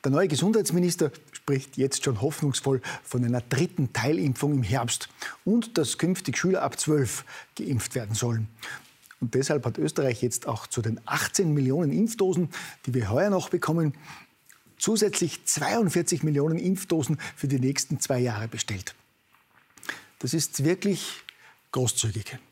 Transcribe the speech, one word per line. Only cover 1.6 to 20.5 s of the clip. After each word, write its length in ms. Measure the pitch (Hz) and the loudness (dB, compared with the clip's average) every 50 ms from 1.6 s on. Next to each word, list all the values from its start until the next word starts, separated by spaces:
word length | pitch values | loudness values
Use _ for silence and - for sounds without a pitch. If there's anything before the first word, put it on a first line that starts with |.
| 135 - - - | 0 -6 -2 0
jetzt 260 | 131 135 135 - - | 0 0 0 0 0
schon 160 | 143 127 101 | -2 0 0
hoffnungsvoll 640 | - 160 151 - 156 143 127 - - 139 135 127 - - - - | 0 -2 -2 0 0 0 0 0 0 0 0 0 -2 -6 -12 -10
von 220 | - - - 123 123 | -10 -4 -2 0 2
einer 160 | 117 123 123 | 2 0 -2
dritten 540 | 117 - 135 123 170 180 - - 139 117 - | -2 -2 0 0 0 0 0 -2 -2 0 0
Teilimpfung 580 | - 110 139 160 185 180 143 123 - - 147 | -2 0 2 2 2 2 0 0 0 0 2
im 100 | 147 135 | 2 2
Herbst 460 | 117 92 117 131 117 117 - - - - - - - - - - _ | 2 2 0 0 0 -2 -4 -6 -6 -12 -14 -14 -12 -12 -12 -6 _
und 320 | 175 214 240 226 - - 170 | 2 2 2 0 0 0 0
dass 180 | 147 113 - | 0 0 0
künftig 400 | - - 175 185 - - - 127 | 0 2 0 0 0 -2 -4 -4
Schüler 240 | - - 185 185 - | 0 2 2 2 2
ab 180 | 135 139 - - | 0 -2 -2 -2
zwölf 460 | - 151 151 147 131 107 - - - - - - - _ _ | 0 2 4 4 2 0 -2 -8 -10 -12 -18 -18 -20 _ _
geimpft 380 | - - - 139 113 - - - | -8 -4 -2 -2 -2 -2 -2 -4
werden 200 | 127 113 101 110 | -6 -4 -2 -2
sollen. 320 | 107 127 120 117 113 110 - - - - - - - - - _ _ _ - - _ | -2 0 0 0 0 -2 -6 -8 -16 -14 -14 -14 -14 -16 -20 _ _ _ -20 -8 _
Und 140 | - 117 - | -6 0 0
deshalb 300 | 131 135 - 156 139 117 | 0 2 2 0 0 0
hat 140 | 120 113 - | -2 -2 0
Österreich 420 | 151 120 - - 143 131 117 - | -2 -2 0 0 0 0 0 0
jetzt 260 | - 123 - - - | -2 -2 -2 -2 -4
auch 200 | - 120 - - | -4 -4 -4 -6
zu 160 | - - - | -6 -6 -4
den 180 | 110 113 113 - - | -2 -2 -4 -4 -4
achtzehn 480 | - - - - - - - 196 160 147 | -4 -2 -2 -2 -2 0 0 2 2 2
Millionen 380 | 147 135 127 135 165 175 139 | 2 2 2 2 2 2 2
Impfdosen, 580 | 147 165 214 220 226 - 196 185 175 175 175 - - - - - - - - | 2 2 2 0 2 0 0 2 2 2 0 -2 -4 -10 -12 -12 -16 -10 -6
die 80 | - | -2
wir 160 | 123 131 113 92 | -2 0 0 2
heuer 220 | 110 135 180 208 | 2 2 2 4
noch 180 | 196 180 - - | 2 0 0 0
bekommen, 460 | - 175 - - 160 170 160 147 131 - - - - - - _ _ _ _ - - _ _ _ _ _ | -2 -2 0 0 2 2 2 2 0 -4 -14 -18 -20 -20 -20 _ _ _ _ -20 -20 _ _ _ _ _
zusätzlich 680 | - - 226 208 208 196 - - 180 156 - - - | 0 2 4 4 2 2 2 0 -2 -2 -2 -4 -2
zweiundvierzig 760 | - - 151 151 - - 233 220 170 - 175 175 - 180 147 | -2 -2 0 0 0 2 2 2 2 2 2 0 0 0 0
Millionen 360 | - 156 147 143 143 160 160 - | 0 2 2 2 2 2 0 0
Impfdosen 600 | - 180 190 185 - - 170 160 143 - 156 - - - - | 2 0 0 0 0 0 0 0 2 0 -2 -2 -2 -12 -8
für 140 | - - 135 | -4 -2 0
die 100 | 143 131 | 0 2
nächsten 400 | 123 131 139 - - - 156 - | 2 2 0 0 -2 -2 -2 -4
zwei 200 | - - 135 123 | 0 0 2 2
Jahre 280 | 123 123 110 101 110 | 2 0 0 -2 -6
bestellt. 480 | 113 - 113 - - 110 92 - - - _ _ _ _ _ _ _ _ _ _ _ _ _ _ _ _ - - - - - - - _ _ | -6 -6 -8 -6 -4 -6 -6 -6 -10 -14 _ _ _ _ _ _ _ _ _ _ _ _ _ _ _ _ -16 -14 -12 -12 -12 -16 -20 _ _
Das 160 | - 127 - | -4 -2 0
ist 300 | 165 147 - | 0 -2 -2